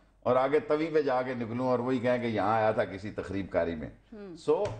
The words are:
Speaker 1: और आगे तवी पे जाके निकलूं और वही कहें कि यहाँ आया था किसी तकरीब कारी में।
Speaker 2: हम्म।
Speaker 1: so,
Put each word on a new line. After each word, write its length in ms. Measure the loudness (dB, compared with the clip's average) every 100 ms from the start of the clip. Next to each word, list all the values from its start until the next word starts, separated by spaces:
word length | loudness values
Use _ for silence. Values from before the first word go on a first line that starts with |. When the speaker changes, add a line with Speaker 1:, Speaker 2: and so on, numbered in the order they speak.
| _ _ 2
Speaker 1:
और 100 | 2
आगे 240 | 4 2
तवी 260 | 2 0 2
पे 160 | 2
जाके 320 | 2 0 -2
निकलूं 340 | -4 -4 -2 2
और 120 | 2
वही 180 | 2 0
कहें 220 | 2 0
कि 60 | 0
यहाँ 280 | 0 2 4
आया 160 | 4
था 120 | 2
किसी 260 | -2 -6 -8
तकरीब 380 | -8 -6 -6 -2
कारी 260 | 0 0
में। 180 | -2 -8 -14 _
Speaker 2:
हम्म। 240 | -18 -16 -6
Speaker 1:
so, 320 | 0 0 0 -6